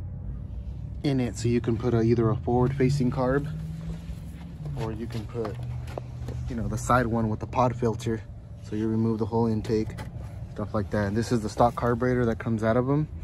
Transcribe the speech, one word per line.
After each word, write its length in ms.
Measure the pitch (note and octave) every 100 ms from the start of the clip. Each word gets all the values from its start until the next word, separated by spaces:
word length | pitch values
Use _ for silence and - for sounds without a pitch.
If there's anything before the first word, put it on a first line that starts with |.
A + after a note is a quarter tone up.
| - - - - - - - - - -
in 160 | D3 C3
it, 180 | A#2+ -
so 100 | A#2
you 140 | A#2+
can 160 | A#2 A2
put 160 | A#2+
a, 80 | A#2
either 260 | A2+ A#2 A2
a 80 | G#2
forward 380 | - B2 C#3
facing 360 | C#3 B2+ - B2
carb, 400 | C3 B2+ C#3+ D3+ - - - - - - - - - - - D3 C3+
or 140 | A2
you 140 | A2 A2+
can 180 | A#2
put, 320 | G#2 A#2 G#2+ F#2+ - - - - - - - - -
you 40 |
know, 140 | A#2+ G2+
the 80 | G#2+
side 300 | - B2 A#2+
one 240 | A#2 A2
with 100 | G#2+
the 60 | G#2
pod 280 | C3 B2+
filter. 480 | A#2+ A#2 G#2 A#2+ A2 - - - -
So 120 | - G#2+
you 120 | A2
remove 320 | A2 A2+ A2
the 60 | G#2
whole 200 | A2+ A#2
intake, 480 | G#2+ - A2 A2 - - - - - -
stuff 200 | - G#2
like 160 | A2 G2
that. 180 | G#2+ G2+
And 80 | G#2+
this 160 | A2
is 80 | A#2+
the 80 | G#2
stock 260 | - A#2+
carburetor 520 | - A#2+ A#2+ B2+ B2 A#2
that 120 | A2
comes 240 | A#2 A2
out 140 | A2+ A#2+
of 120 | B2+
'em. 200 | C#3+ D3+ -